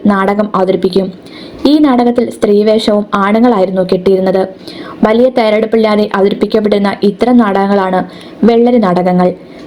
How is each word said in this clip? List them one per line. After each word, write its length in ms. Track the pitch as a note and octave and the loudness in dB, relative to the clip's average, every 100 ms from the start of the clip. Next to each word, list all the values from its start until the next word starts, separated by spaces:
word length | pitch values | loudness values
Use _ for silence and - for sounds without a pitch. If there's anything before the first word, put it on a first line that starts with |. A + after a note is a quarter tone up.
| G#3 | 0
നാടകം 420 | G3 F#3+ G3+ G#3+ | 0 0 -2 -2
അവതരിപ്പിക്കും. 580 | F#3+ F#3 F#3 F#3 G3 F#3 - - - - - C4 | -2 -2 0 0 -2 -4 -8 -20 -20 -20 -4 0
ഈ 120 | D4+ | 2
നാടകത്തിൽ 520 | D4+ B3 A#3+ A#3+ A#3 | 4 2 0 0 -4
സ്ത്രീവേഷവും 760 | - G#3+ G#3 G#3+ A3 A3 G#3 G#3 | -2 0 2 2 2 0 -2 -2
ആണുങ്ങളായിരുന്നു 680 | G3+ G3 A3 B3 G#3+ F#3 F#3 | -2 0 2 2 2 0 -2
കെട്ടിയിരുന്നത്. 680 | F3+ F#3 F#3 F#3+ F#3 F#3+ F#3 - - - - - A3 | -2 0 0 0 0 0 -2 -8 -18 -16 -14 -2 0
വലിയ 200 | A3+ B3+ | 2 2
തയ്യാറെടുപ്പില്ലാതെ 840 | B3 A3 G#3+ A3 A3+ G#3+ G#3 G#3 | 2 0 0 0 0 0 0 0
അവതരിപ്പിക്കപ്പെടുന്ന 840 | G3+ G3 - G#3 A3 G#3 G#3 G3+ - | 0 -2 0 -2 0 0 0 -2 0
ഇത്തരം 340 | G#3 G3+ A#3 B3 | -2 0 2 2
നാടകങ്ങളാണ് 680 | G#3+ G3 G3 G3+ F#3+ F#3 F3 - - - | 2 0 0 0 0 -2 -4 -12 -18 -2
വെള്ളരി 340 | G#3 A#3 A#3+ B3 | 2 4 2 2
നാടകങ്ങൾ. 560 | G3 F3 F3+ F3+ F3+ F3+ - - | 2 0 0 0 0 -2 -14 -20